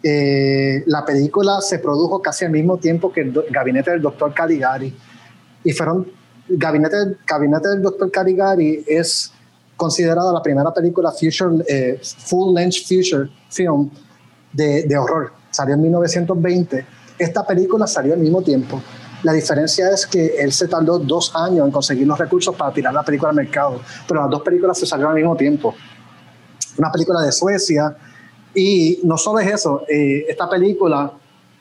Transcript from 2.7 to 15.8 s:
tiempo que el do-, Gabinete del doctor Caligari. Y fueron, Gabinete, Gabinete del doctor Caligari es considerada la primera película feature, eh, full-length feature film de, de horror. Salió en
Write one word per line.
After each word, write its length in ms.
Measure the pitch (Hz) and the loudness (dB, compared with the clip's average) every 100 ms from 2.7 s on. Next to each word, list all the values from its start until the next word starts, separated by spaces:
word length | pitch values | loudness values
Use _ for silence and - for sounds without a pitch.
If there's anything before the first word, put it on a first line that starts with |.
| 180 | 0
tiempo 320 | 175 165 185 | 0 0 -2
que 80 | 180 | -2
el 100 | 135 | -2
do-, 120 | 131 156 | -2 -2
Gabinete 400 | 139 127 127 139 | -2 0 0 0
del 100 | 175 | 0
doctor 300 | 147 143 147 | -2 -2 -4
Caligari. 600 | 143 165 156 131 135 135 - - - - - _ _ | -2 -2 0 0 -2 -8 -12 -20 -20 -20 -20 _ _
Y 80 | 170 | -4
fueron, 340 | - 160 175 180 - _ - - | -2 -2 -2 -4 -12 _ -20 -4
Gabinete, 680 | 180 160 151 156 202 202 185 - | -2 0 2 2 0 -2 -4 -4
Gabinete 420 | 151 147 156 196 | -2 2 2 0
del 140 | 202 | 0
doctor 280 | 190 - 190 | -2 -2 -2
Caligari 760 | 190 185 185 196 190 156 151 151 | 0 0 2 2 2 2 0 0
es 460 | 156 165 - - _ _ _ _ _ | 0 0 -4 -6 _ _ _ _ _
considerada 560 | 165 - 170 165 180 | -4 0 2 2 2
la 80 | 170 | 0
primera 300 | 151 139 151 | 0 2 2
película 380 | 165 170 175 165 | 2 0 2 -2
feature, 520 | 160 160 151 185 165 165 | 0 -2 0 2 2 0
eh, 320 | 139 127 - | 0 0 -4
full-length 840 | - - - 180 190 175 180 180 - | -8 -16 -2 0 2 2 2 -2 0
feature 440 | 185 180 151 139 - _ | 0 2 0 -4 -10 _
film 400 | - 180 143 143 - - _ - _ _ | -4 0 0 0 -6 -20 _ -20 _ _
de, 300 | 135 151 147 | -2 0 0
de 140 | 156 143 | 2 0
horror. 340 | 123 160 143 - _ | 0 -2 -4 -12 _
Salió 240 | - 135 | -4 0
en 80 | 143 | 2